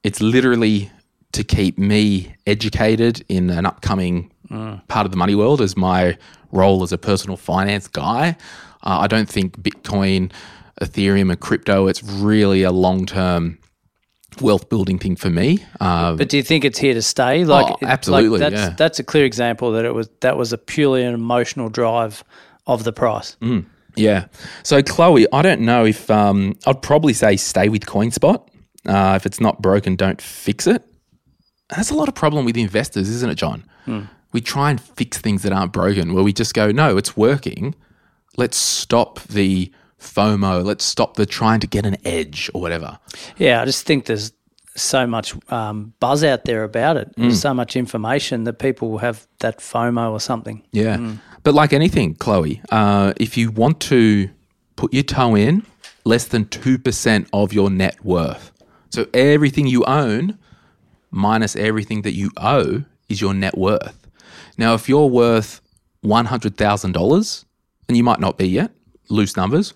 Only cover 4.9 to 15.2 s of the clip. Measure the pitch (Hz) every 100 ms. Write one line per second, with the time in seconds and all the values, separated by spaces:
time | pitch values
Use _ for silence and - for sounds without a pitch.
4.9 | 110 101 92 92 101 110 147 98 92 92
5.9 | 92 90 87 - - _ - 95 95 87
6.9 | 92 - 98 98 90 - 87 98 101 -
7.9 | - 69 117 165 165 - - - _ -
8.9 | 90 98 110 104 104 95 - 92 - -
9.9 | 104 98 95 92 - - - - - -
10.9 | - 98 98 95 87 - - - 98 95
11.9 | 101 104 98 101 107 101 95 92 92 92
12.9 | 95 92 98 92 87 85 85 _ _ _
13.9 | _ _ _ _ - 123 101 - 113 95
14.9 | 90 98 87